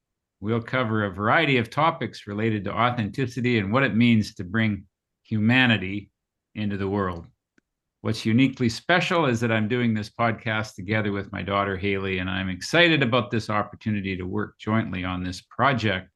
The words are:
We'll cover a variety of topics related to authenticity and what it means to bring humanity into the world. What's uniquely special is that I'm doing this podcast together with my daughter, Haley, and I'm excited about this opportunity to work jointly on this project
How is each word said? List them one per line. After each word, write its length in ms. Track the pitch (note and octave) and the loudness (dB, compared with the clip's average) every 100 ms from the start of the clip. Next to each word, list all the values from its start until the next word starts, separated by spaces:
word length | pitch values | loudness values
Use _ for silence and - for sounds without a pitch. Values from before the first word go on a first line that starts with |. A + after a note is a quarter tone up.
| _ _ _ _ | _ _ _ _
We'll 200 | G2+ A#2 | -4 -4
cover 440 | A2+ C3 A#2 A2 G#2 | -2 -2 0 0 -2
a 40 | |
variety 460 | F#2 G#2+ D#3 D#3 B2+ | -2 2 2 4 2
of 140 | A#2 | 0
topics 580 | - D#3+ D#3+ A2 - - | 0 0 0 -6 -10 -10
related 380 | G#2 A2+ G#2+ F#2+ | -2 0 0 -2
to 80 | |
authenticity 840 | G#2 A#2+ A#2 G2+ G2 B2 - A#2+ A#2 | 0 0 0 -4 -4 -4 -2 0 2
and 120 | G2 | 2
what 120 | B2 | 2
it 120 | C3+ G#2 | 2 4
means 400 | A#2+ A2+ G2+ - | 6 4 2 -6
to 80 | |
bring 400 | F2+ A2 A2 G2+ - _ _ _ | -6 -2 0 -2 -8 _ _ _
humanity 880 | - A2 A2 B2+ B2+ G#2+ F#2 G2+ - _ _ _ _ | -6 0 4 6 6 2 0 -8 -10 _ _ _ _
into 220 | G#2 G#2 G2+ | -6 -4 -2
the 140 | G2 | -2
world. 380 | G2+ F#2+ E2+ E2+ _ _ _ _ _ _ _ | 0 -2 -4 -10 _ _ _ _ _ _ _
What's 220 | G#2+ A2 | -4 -2
uniquely 460 | A2+ A#2 C3+ - B2 | 2 4 4 2 -2
special 560 | - - F3 F3 F3 D3 | -2 2 2 2 2 2
is 140 | A#2 | 2
that 120 | A#2+ | 0
I'm 160 | A2 G#2+ | 0 0
doing 280 | B2 A#2+ G#2+ | 0 0 -2
this 160 | G#2 | -4
podcast 640 | - A#2 G#2+ A#2 G#2+ G#2+ - | -2 -2 -2 -4 -4 -4 -8
together 360 | F2+ A2 G#2 | -4 -2 0
with 200 | G2+ G2 | -4 -6
my 100 | G2 | -8
daughter, 340 | F#2 G2+ G2+ F#2 | -2 0 0 -2
Haley, 440 | G2+ G2 G2 F#2 | -2 -2 -2 -4
and 100 | F#2 | -4
I'm 200 | F#2+ F#2+ | -4 -4
excited 520 | F2+ - D#3+ F3 D#3 | -6 0 4 4 4
about 300 | C3 B2 A#2 | 2 0 0
this 180 | A2+ - | -2 -2
opportunity 640 | G#2 G2+ - A2+ G#2 F#2+ F2+ | -2 -2 -6 -4 -4 -4 -6
to 120 | F2+ | -6
work 320 | G2+ G2 - | -4 -6 -6
jointly 440 | - A2+ - F#2 | -2 0 0 -4
on 200 | F2+ F2+ | -4 -4
this 180 | F2+ F2 | -6 -8
project 720 | - - C3 C3 A2 F#2 - | -10 0 2 2 0 -2 -4